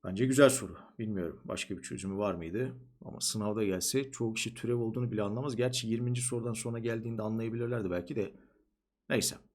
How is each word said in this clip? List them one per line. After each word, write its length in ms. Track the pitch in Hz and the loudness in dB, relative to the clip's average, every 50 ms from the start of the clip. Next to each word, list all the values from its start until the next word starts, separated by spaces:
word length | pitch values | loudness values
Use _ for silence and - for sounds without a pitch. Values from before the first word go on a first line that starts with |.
| - | -4
Bence 220 | 98 92 101 127 | -4 0 2 2
güzel 240 | 131 131 135 143 131 | 4 8 10 10 10
soru. 280 | 127 - 104 90 82 - - - _ - | 8 4 -4 -6 -10 -12 -16 -18 _ -6
Bilmiyorum 420 | 113 110 104 95 85 80 - - - | -4 -2 -2 -2 -2 -4 -6 -8 -8
başka 320 | - 101 - - - 98 | -8 -6 -6 -4 -6 -6
bir 40 | 85 | -8
çözümü 360 | - - - - 92 98 95 | -6 -8 -8 -6 -4 -4 -2
var 160 | 98 104 101 90 | 0 0 0 0
mıydı? 400 | 85 82 82 87 110 127 127 127 - - - - _ - | -2 -4 -4 -2 -2 -2 -2 -4 -10 -16 -20 -20 _ -14
Ama 160 | - - - | -12 -8 -4
sınavda 420 | - - - 110 104 107 104 113 107 | -4 -2 0 0 0 0 0 2 2
gelse 480 | 98 92 90 - - - 135 139 135 | 2 2 2 0 0 0 0 -2 -2
çoğu 220 | - - 120 113 113 | -4 -2 -2 0 0
kişi 200 | 113 - - 117 | -2 -4 -4 -4
türev 220 | - - 117 120 | -4 0 0 2
olduğunu 360 | 120 117 113 110 123 123 117 | 2 2 0 0 0 0 0
bile 100 | 110 104 | 0 0
anlamaz. 340 | 104 101 104 120 139 147 120 | 0 0 0 -2 -2 -2 0
Gerçi 320 | 107 123 123 123 - - | 2 2 2 2 0 0
yirminci 340 | 110 113 117 123 123 123 123 | 0 0 2 2 0 0 0
sorudan 320 | 123 - 123 120 113 120 113 | 0 0 -2 -2 -2 -2 -4
sonra 260 | 113 - 120 117 117 | -4 -4 -4 -4 -2
geldiğinde 420 | 113 117 113 113 113 117 117 110 | -2 -2 -2 -2 -2 -4 -4 -2
anlayabilirlerdi 680 | 107 107 110 113 113 113 113 117 117 117 123 117 101 90 | -2 0 0 0 0 -2 -2 -2 0 0 0 0 0 0
belki 240 | 87 87 87 - - | 0 -2 -2 -2 -2
de. 180 | 110 98 - - - - - _ _ _ _ _ _ _ _ _ _ _ - | -2 -2 -2 -4 -16 -20 -20 _ _ _ _ _ _ _ _ _ _ _ 0
Neyse. 260 | 135 113 92 - - - - _ | 0 2 2 0 -2 -4 -18 _